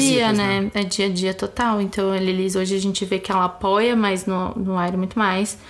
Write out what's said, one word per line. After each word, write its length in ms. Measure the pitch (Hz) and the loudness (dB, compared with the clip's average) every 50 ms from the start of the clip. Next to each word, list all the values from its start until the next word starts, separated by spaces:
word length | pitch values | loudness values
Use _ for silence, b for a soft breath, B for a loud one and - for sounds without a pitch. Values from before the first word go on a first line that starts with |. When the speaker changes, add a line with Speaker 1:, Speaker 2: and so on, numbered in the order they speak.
| 269 269 254 247 233 220 | 4 4 4 4 4 2
Speaker 1:
visitas, 80 | 214 | 2
Speaker 2:
né? 240 | 208 202 196 196 196 | 2 2 0 0 0
Speaker 1:
né? 100 | 196 214 - | -2 -2 -2
Speaker 2:
É 100 | 208 202 | -2 -2
dia 220 | 180 - - 196 | -2 -2 -2 0
a 40 | 196 | 0
dia 240 | 185 180 185 190 185 | 0 0 -2 -2 -2
total. 480 | 185 202 196 - - 247 233 214 208 | -2 -6 -6 -2 -2 0 0 2 0
Então, 300 | 202 190 - 208 196 190 | 0 -2 -2 0 0 0
a 60 | 190 | 0
Lilis, 380 | 190 185 185 185 185 185 190 185 | 0 0 0 0 0 0 0 0
hoje 200 | 190 185 185 196 | 0 0 0 0
a 40 | 190 | 0
gente 240 | 190 196 190 - 196 | 0 0 -2 -2 -2
vê 140 | 185 202 185 | -2 -2 -4
que 120 | 185 - | -2 0
ela 140 | 190 190 180 | 0 2 2
apoia 480 | 180 180 - - 190 196 208 226 240 240 | 0 -2 -2 0 2 2 4 4 2 2
mais 300 | 226 214 202 190 185 185 | 2 2 2 0 0 -2
no, 280 | 202 190 185 185 - - | -2 -2 -2 -2 -4 -4
no 220 | - 196 190 190 | -4 -4 -2 0
Airo, 200 | 185 175 180 185 | 0 0 0 0
muito 200 | 185 185 185 - 226 | -2 -4 -2 -2 0
mais 380 | 214 190 185 190 208 - - B B B | 0 2 2 0 -2 -2 -4 B B B